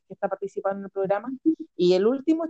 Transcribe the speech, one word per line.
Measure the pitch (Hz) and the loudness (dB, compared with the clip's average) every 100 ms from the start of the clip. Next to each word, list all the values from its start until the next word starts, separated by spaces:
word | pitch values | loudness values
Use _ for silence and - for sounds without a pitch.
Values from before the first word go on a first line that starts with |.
| - | -12
que | |
está | 190 196 | -8 -6
participando | 190 196 - 196 196 | -6 -8 -6 -4 -4
en | 196 | -6
el | |
programa. | 196 190 202 226 269 320 320 320 - | -4 0 -2 -4 -2 0 0 -4 0
Y | 175 | 4
el | 185 208 | 4 4
último | 262 269 320 320 | 2 0 0 -2